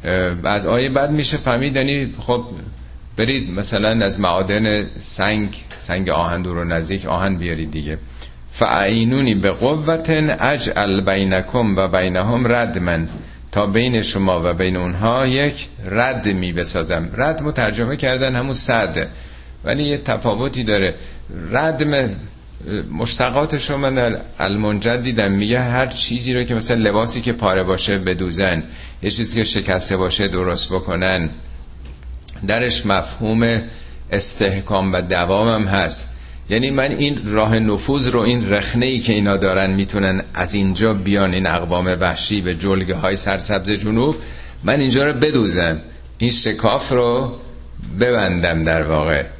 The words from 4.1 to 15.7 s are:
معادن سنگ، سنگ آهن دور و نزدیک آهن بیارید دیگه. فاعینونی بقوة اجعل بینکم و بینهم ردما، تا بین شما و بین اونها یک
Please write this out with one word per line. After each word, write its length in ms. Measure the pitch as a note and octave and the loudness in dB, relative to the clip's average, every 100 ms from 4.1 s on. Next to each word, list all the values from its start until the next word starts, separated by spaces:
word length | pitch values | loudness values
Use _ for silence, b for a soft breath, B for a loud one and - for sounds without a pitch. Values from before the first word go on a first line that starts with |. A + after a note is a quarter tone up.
| F#2+ | 2
معادن 680 | F#2+ F2 F#2+ G#2 A2 G#2 G2+ - | 2 2 2 2 2 2 -2 -8
سنگ، 680 | - - G2 G#2+ G2+ - - - | -10 -2 0 0 -2 -6 -14 -14
سنگ 320 | - F2 F2+ | -6 -2 0
آهن 320 | D#2 E2+ F2 | 0 0 0
دور 160 | F2+ E2+ | -2 -2
و 60 | |
نزدیک 420 | E2+ E2 D#2+ G2 - | -2 -2 -2 -4 -2
آهن 320 | E2+ F#2+ F#2 | 0 0 0
بیارید 320 | F2 D#2+ D#2 | -2 -4 -4
دیگه. 280 | D#2 D2 D#2+ - B B B B | -6 -6 -8 -10 B B B B
فاعینونی 840 | - A2+ C#2 G2 A2+ A2+ C3 C3 | 0 2 4 4 4 4 4 4
بقوة 680 | G2+ F#2+ F2+ A#2+ D#3 D3+ E3 D#3+ D#3 D3+ - | 4 2 2 2 2 0 0 2 2 2 2
اجعل 600 | B2+ D3 G#2 - G2+ G2 | 0 0 0 0 2 2
بینکم 760 | F#2+ G2 F#2+ F#2+ F#2 B2+ A2+ F#2+ | 2 2 2 2 0 0 2 2
و 120 | F#2+ | 2
بینهم 640 | F#2 F#2 F#2 G2+ A#2+ B2 | 2 2 2 2 2 2
ردما، 460 | A#2+ A2+ F#2 F2 E2 E2 - B B - | 2 0 0 0 0 -2 -6 B B -6
تا 140 | G2+ G2+ | 0 2
بین 360 | G2+ B2+ A#2 | 2 2 2
شما 380 | G2+ G2 F#2+ F2+ | 0 2 2 2
و 100 | E2+ | 0
بین 220 | F2 F#2 F#2 | 2 2 2
اونها 500 | F2+ F2+ A2 B2 C3 | -2 0 2 2 2
یک 400 | C3 C#3+ C#3+ - | 2 0 -2 -12